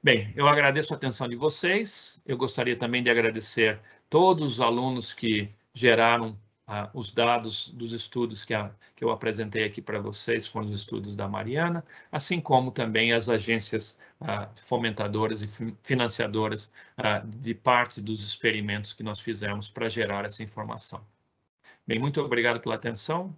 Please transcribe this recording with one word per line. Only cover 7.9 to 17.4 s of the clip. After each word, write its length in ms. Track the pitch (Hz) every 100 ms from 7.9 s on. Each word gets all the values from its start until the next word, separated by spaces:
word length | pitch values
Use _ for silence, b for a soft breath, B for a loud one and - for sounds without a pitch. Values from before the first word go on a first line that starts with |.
estudos 520 | 117 - 127 120 104
que 100 | -
a, 200 | 110 104 - b _
que 80 |
eu 80 | 113
apresentei 540 | 110 113 107 107 110 107
aqui 160 | 107
pra 180 | - 107
vocês, 480 | 104 104 - 113 -
foram 180 | 113 107
os 60 |
estudos 440 | 101 - 110 101 101
da 120 | 98
Mariana, 560 | 101 107 139 170 170 - B B
assim 280 | 151 - 175
como 320 | 147 131 127
também 400 | 127 117 110 117
as 160 | 117 117
agências, 720 | 113 107 113 101 110 - - B _
ah, 280 | - 104 101 -
fomentadoras 840 | - 120 113 104 104 107 110 110
e 60 | 104
fin-, 300 | - 113 110
financiadoras, 880 | - 127 120 - 113 107 107 107 - B B -
ah, 220 | 107 104
de 340 | 107 107